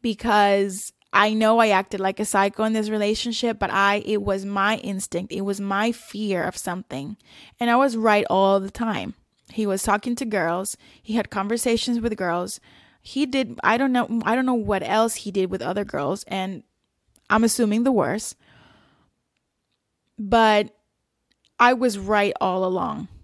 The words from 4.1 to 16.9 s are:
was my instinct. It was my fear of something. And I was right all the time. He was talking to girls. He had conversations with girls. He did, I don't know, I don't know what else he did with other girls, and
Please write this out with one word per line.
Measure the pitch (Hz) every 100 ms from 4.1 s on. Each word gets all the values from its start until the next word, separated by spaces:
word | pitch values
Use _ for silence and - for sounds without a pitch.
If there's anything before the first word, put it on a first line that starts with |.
| 214
was | 202 196
my | 196 202 196 220
instinct. | - 190 - 170 190
It | -
was | 196 196
my | 196 196 226
fear | 233 - 202 214 185
of | 170 -
something. | - 180 - 131 139 208 _ - - _
And | 240
I | 240
was | 277 226
right | 220 208 -
all | 190 196 196
the | 190
time. | - 226 202 95 - _ _ _
He | - 208
was | 196
talking | - 208 240 240
to |
girls. | 247 208 165 170 196 - _ _
He | -
had | 220 202
conversations | 208 196 233 247 226 - 233
with | 226 208
girls. | 180 170 180 - _ - _ _
He | - 269 285
did, | 269 240 -
I | - 226
don't | 269
know, | 247 240 233
I | -
don't | 240 254
know |
what | 247 202 196
else | - 208 226
he | - 214
did | 196 185
with | 185
other | 127 190
girls, | 202 143 143 196
and | - 190 190 185 _ _ _